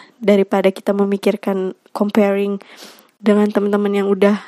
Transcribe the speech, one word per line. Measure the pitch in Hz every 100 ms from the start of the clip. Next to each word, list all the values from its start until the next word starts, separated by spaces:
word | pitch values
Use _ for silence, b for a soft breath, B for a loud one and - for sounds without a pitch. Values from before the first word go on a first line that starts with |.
| - _
daripada | 202 202 196 196 190
kita | 190 - 202
memikirkan | 202 196 202 202 - 190 190 - _
comparing | - 208 214 202 196 202 196 B B B B B _
dengan | 208 208 208
teman-teman | 208 202 202 202
yang | 202 196
udah | 196 202 208